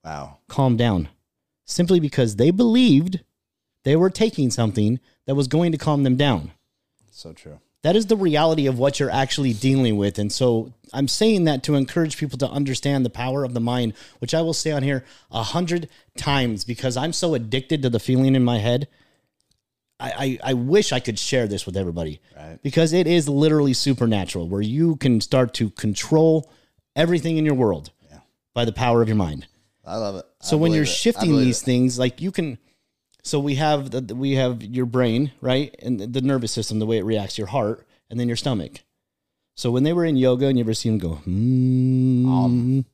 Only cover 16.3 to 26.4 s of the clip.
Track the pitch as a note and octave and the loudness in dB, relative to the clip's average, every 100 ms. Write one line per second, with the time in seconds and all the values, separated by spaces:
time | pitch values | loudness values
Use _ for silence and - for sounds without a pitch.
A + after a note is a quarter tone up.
16.3 | C#3 B2 G#2+ - A#2 C3 A#2+ D#3 E3 F3 | 0 0 -4 -8 -6 -4 -2 -4 -2 -2
17.3 | C#3 A2 B2+ - D#3+ C3 A#2 - B2+ C3+ | -2 -2 -6 -2 -2 0 -2 0 2 4
18.3 | C3 B2 A#2+ G#2+ B2 C#3+ _ _ _ _ | 4 2 2 0 -2 -4 _ _ _ _
19.3 | _ _ _ _ _ _ _ C3 - C3+ | _ _ _ _ _ _ _ -10 -4 -4
20.3 | B2+ C3 B2+ B2+ G3 G#3 C3 - G#2 - | -4 -2 -2 2 2 2 -2 -4 -6 -2
21.3 | C3 A2 G2 - F#2+ F2+ E2+ D#2+ D2 _ | -2 0 -4 -6 -4 -4 -4 -8 -10 _
22.3 | D2 D#2 E2 D3 D#3+ D#3+ F3 D#3+ E3+ C#3+ | -20 -20 -8 -2 0 2 2 2 2 2
23.3 | C#3+ D#3 D3+ C#3+ A#2+ C#3+ B2+ A#2 G#2 F2+ | 2 4 4 2 0 0 0 2 0 -2
24.3 | F#2 E2+ G2 G#2+ C3+ E3 D3+ C3 A2+ - | -6 -4 -4 -2 0 0 2 2 2 2
25.3 | C3+ B2 - A2 - A2 G2 - D#3 D#3+ | 0 0 -2 -4 -2 -6 -4 0 4 6
26.3 | D#3+ | 4